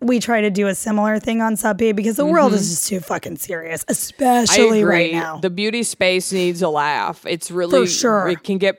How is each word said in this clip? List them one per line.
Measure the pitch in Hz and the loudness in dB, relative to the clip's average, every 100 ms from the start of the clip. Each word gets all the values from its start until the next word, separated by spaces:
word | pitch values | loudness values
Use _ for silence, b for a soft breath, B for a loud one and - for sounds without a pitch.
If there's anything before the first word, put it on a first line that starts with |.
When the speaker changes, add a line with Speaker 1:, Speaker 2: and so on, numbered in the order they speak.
Speaker 1:
we | 240 247 | 0 0
try | 240 226 | 0 0
to | 208 | 0
do | 190 | 0
a | 202 | 0
similar | 185 220 214 214 214 | -2 -2 0 0 0
thing | 233 226 | -2 -2
on | 220 | 0
Sub | 214 220 202 | 0 -2 0
P | 226 | 0
because | 208 214 | 0 -2
the | 214 | 0
world | 294 330 262 | 2 4 4
is | 202 | 2
Speaker 2:
Mm-hmm. | 165 | 0
Speaker 1:
just | 165 - | -4 -4
too | 185 | -6
fucking | - 180 - 160 | -6 -8 -8 -12
serious, | - 170 165 165 - | -8 -8 -8 -8 -4
especially | - - - 254 240 226 196 226 220 | -4 -6 0 2 4 4 4 4 4
Speaker 2:
I | |
agree. | |
Speaker 1:
right | 175 170 170 | 4 2 2
now. | 165 160 160 | -2 -6 -4
Speaker 2:
The | 185 | -4
beauty | 180 214 233 | -2 -2 -2
space | 214 - 185 185 - | -4 0 2 2 0
needs | 190 180 175 | -2 0 0
a | 175 | 0
laugh. | 147 147 131 101 165 - | 0 0 0 -4 -6 -6
It's | 170 - | -6 -6
really, | 175 170 262 | -4 2 2
Speaker 1:
For | 190 | 2
sure. | - 240 208 180 | 0 0 2 0
Speaker 2:
it | 175 | -4
can | - 190 | -2 0
get | 196 | 0